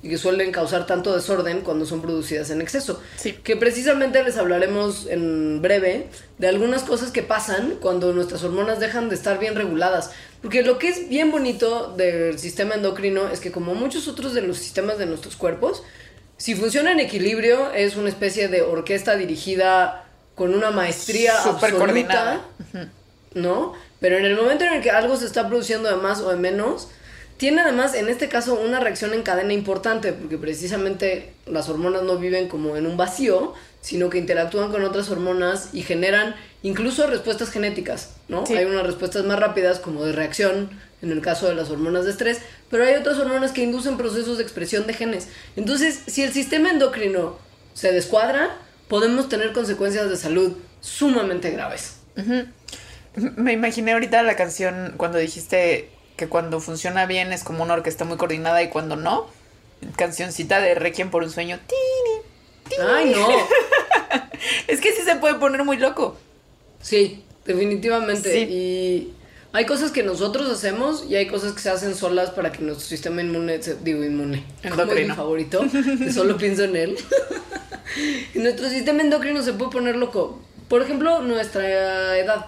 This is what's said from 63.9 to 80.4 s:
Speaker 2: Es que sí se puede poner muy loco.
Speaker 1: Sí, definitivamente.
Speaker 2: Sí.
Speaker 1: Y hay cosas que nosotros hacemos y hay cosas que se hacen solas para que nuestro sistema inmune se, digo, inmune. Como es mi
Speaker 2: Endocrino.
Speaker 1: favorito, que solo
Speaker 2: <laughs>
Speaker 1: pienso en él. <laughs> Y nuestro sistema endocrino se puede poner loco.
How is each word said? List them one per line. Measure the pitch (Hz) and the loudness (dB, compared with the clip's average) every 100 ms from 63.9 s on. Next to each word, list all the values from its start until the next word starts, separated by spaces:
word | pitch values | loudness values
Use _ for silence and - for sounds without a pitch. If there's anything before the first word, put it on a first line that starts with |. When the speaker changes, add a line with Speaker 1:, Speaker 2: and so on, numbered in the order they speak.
| - - 262 - - - - - | 0 2 -4 -4 -8 -4 -4 0
Speaker 2:
Es | 285 | 2
que | 427 | 2
sí | 440 | 2
se | 339 330 | 2 2
puede | 302 294 | 2 4
poner | 277 269 | 2 2
muy | 285 269 | 0 2
loco. | 262 311 226 - - _ _ _ _ - | 2 2 -4 -4 -20 _ _ _ _ -18
Speaker 1:
Sí, | - 214 196 202 - - - | 0 2 2 0 -20 -12 -2
definitivamente. | 180 202 202 233 233 214 208 190 | 0 0 0 0 0 0 -2 2
Speaker 2:
Sí. | 202 214 | 2 2
Speaker 1:
Y | 180 180 185 185 180 - - - - - 208 | -2 -2 -2 0 -2 -4 -14 -20 -20 -4 -2
hay | |
cosas | 233 277 311 | 0 0 0
que | 269 | 0
nosotros | 202 170 202 254 277 | -2 0 -2 0 -2
hacemos | 220 202 208 269 311 - | -2 -2 0 -2 -2 -2
y | 196 | 0
hay | 196 | 0
cosas | 202 202 | -2 -4
que | 202 | -4
se | 202 | -2
hacen | 185 202 | -2 -2
solas | 185 180 180 180 | -2 0 0 0
para | 190 170 | -2 -4
que | 139 | -4
nuestro | 151 143 - | -6 -6 -8
sistema | 160 165 170 | -8 -4 -4
inmune | 175 165 170 160 | -2 -2 -2 -4
se, | 160 156 | -4 -6
digo, | 160 151 | -2 -2
inmune. | 147 147 143 139 - - | -2 -2 -2 -4 -8 -12
Como | 175 | -4
es | 170 | 0
mi | |
Speaker 2:
Endocrino. | 170 160 156 | 2 2 0
Speaker 1:
favorito, | 156 151 160 147 185 269 269 262 262 | -2 -2 -2 0 0 2 2 0 0
que | 254 | 0
solo | 151 190 185 | 2 2 2
Speaker 2:
<laughs> | |
Speaker 1:
pienso | 202 196 | 0 2
en | 196 175 | 2 2
él. | 170 311 | -2 -4
<laughs> | - 539 - 440 - 392 - - - 285 294 269 - | 0 0 0 -8 -8 -14 -12 -16 -10 -4 -4 -4 -4
Y | - | 0
nuestro | 233 240 254 | 0 0 -4
sistema | 262 247 302 | -2 0 2
endocrino | 302 294 277 294 | 4 2 0 -2
se | 247 | -2
puede | 202 262 | -2 -4
poner | 254 240 233 | -2 0 0
loco. | 247 202 165 - | 0 0 -4 -6